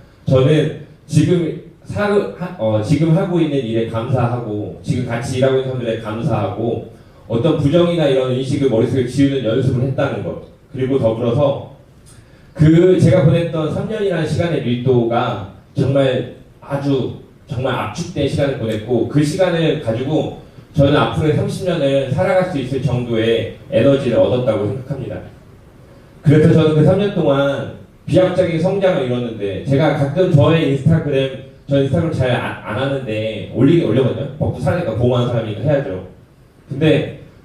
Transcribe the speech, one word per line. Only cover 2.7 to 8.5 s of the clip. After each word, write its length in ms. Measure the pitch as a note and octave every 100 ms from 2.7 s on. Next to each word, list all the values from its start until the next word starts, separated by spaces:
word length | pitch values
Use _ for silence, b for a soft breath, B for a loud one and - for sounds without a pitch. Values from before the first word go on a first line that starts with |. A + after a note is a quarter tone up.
| G#2+
지금 320 | G#2+ D3 E3 E3+
하고 220 | G3 F3
있는 180 | D3 C#3
일에 280 | A2+ A2+ A2+
감사하고, 920 | A2+ A2+ B2+ A#2 A#2 G#2+ G#2 G2+ -
지금 220 | - B2+ A#2+
같이 300 | A#2 - B2+
일하고 180 | C3+
있는 140 | C3 C3
사람들에 280 | B2+ A#2 A2
감사하고, 880 | G#2+ A2+ C#3+ G#2+ G2+ G#2+ A#2 G#2+ - B B B B
어떤 280 | A#2 D#3+ D3+
부정이나 480 | C#3 E3+ F3 E3+ C#3+
이런 260 | C3 B2+
인식을 360 | B2+ C3+